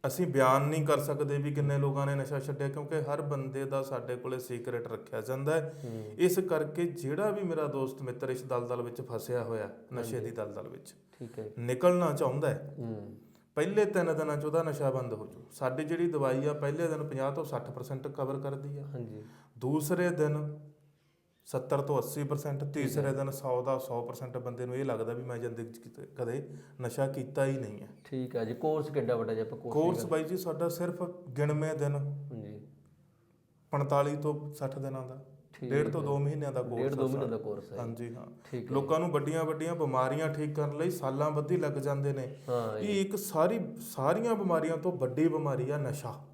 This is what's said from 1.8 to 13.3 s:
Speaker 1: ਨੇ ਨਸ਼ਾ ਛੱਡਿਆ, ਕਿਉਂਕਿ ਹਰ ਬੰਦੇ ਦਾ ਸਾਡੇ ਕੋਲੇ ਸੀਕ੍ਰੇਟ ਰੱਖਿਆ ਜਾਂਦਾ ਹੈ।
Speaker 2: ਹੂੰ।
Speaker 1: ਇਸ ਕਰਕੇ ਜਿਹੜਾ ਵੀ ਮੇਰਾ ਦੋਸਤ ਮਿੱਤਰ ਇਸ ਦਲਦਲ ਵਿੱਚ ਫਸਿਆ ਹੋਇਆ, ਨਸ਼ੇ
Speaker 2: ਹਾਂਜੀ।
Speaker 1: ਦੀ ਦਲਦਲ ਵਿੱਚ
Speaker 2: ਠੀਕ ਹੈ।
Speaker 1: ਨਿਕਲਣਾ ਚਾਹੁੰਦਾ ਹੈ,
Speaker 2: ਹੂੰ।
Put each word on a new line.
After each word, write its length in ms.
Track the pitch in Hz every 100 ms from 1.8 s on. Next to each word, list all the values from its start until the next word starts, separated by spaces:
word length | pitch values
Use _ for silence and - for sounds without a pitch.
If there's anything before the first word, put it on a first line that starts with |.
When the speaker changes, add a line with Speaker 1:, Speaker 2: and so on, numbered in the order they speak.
| 139 139 139
Speaker 1:
ਨੇ 80 |
ਨਸ਼ਾ 260 | 139 131 143
ਛੱਡਿਆ, 280 | 135 143 139
ਕਿਉਂਕਿ 320 | 139 143 160
ਹਰ 220 | 135 147
ਬੰਦੇ 420 | 147 143 131 135
ਦਾ 180 | 135 139
ਸਾਡੇ 340 | 135 131 117 123
ਕੋਲੇ 220 | 127 127
ਸੀਕ੍ਰੇਟ 500 | 123 120 120 120 117
ਰੱਖਿਆ 320 | 113 - 113
ਜਾਂਦਾ 320 | 107 131 139
ਹੈ। 220 | 160 147 -
Speaker 2:
ਹੂੰ। 200 | 127 113 107 117
Speaker 1:
ਇਸ 200 | 175 185
ਕਰਕੇ 460 | 185 160 151 170
ਜਿਹੜਾ 460 | 175 - 135 156 208
ਵੀ 120 | 202
ਮੇਰਾ 240 | 185 160 147
ਦੋਸਤ 360 | 135 131 131
ਮਿੱਤਰ 260 | 135 123 131
ਇਸ 140 | 123
ਦਲਦਲ 400 | 127 123 120 123
ਵਿੱਚ 180 | 120 117
ਫਸਿਆ 420 | 123 113 - 123
ਹੋਇਆ, 280 | 110 113 101 - -
ਨਸ਼ੇ 220 | 127 117 131
Speaker 2:
ਹਾਂਜੀ। 140 | 120
Speaker 1:
ਦੀ 60 | 110
ਦਲਦਲ 320 | 101 101 -
ਵਿੱਚ 260 | 92 - - _ -
Speaker 2:
ਠੀਕ 200 | 117 -
ਹੈ। 120 | 107 -
Speaker 1:
ਨਿਕਲਣਾ 540 | 120 127 180 180 170
ਚਾਹੁੰਦਾ 380 | 147 131 139 151
ਹੈ, 240 | 113 - -
Speaker 2:
ਹੂੰ। 380 | 117 107 101 98 -